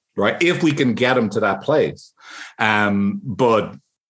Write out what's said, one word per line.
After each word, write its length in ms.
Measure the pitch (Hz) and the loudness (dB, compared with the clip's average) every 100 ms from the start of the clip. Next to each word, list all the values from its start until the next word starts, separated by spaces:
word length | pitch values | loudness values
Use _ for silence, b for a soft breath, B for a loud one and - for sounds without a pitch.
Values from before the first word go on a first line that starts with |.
| _ - | _ -2
right? 260 | 101 - | -2 0
If 200 | 175 180 | 0 2
we 100 | 165 | 0
can 220 | 147 131 | 2 0
get 220 | 107 123 127 | 2 2 2
'em 120 | 110 | 0
to 100 | 107 | 0
that 220 | 104 95 | 0 0
place. 500 | - 151 85 69 - _ B B B - | 0 0 0 -4 -16 _ B B B -4
Um, 600 | 110 107 104 101 98 101 | 0 2 2 2 0 -2
but 500 | 135 92 123 110 90 120 _ _ | -6 0 2 2 0 -8 _ _